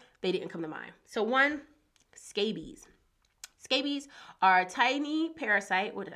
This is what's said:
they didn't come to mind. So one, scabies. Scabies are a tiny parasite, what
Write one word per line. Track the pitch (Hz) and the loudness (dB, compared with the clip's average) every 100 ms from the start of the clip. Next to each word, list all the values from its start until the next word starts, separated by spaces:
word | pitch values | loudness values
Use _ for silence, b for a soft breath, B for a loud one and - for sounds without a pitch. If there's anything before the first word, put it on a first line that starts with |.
| B B | B B
they | 190 | -2
didn't | 180 - | -2 -4
come | 175 | -8
to | 160 | -8
mind. | 151 - - _ | -10 -14 -18 _
So | - | -2
one, | 214 254 277 294 - _ _ _ _ | 2 4 4 2 -10 _ _ _ _
scabies. | - - - 214 180 - - - _ _ _ _ _ - _ | -20 -10 -2 -2 -2 -10 -18 -20 _ _ _ _ _ -20 _
Scabies | - 262 285 285 277 B B B | -2 -2 0 -4 -8 B B B
are | 190 185 | 6 6
a | 180 | 4
tiny | 262 254 277 294 311 320 | 2 2 2 -2 -2 -2
parasite, | 320 226 202 202 185 208 190 | -4 0 0 2 -2 -2 -6
what | 190 | -8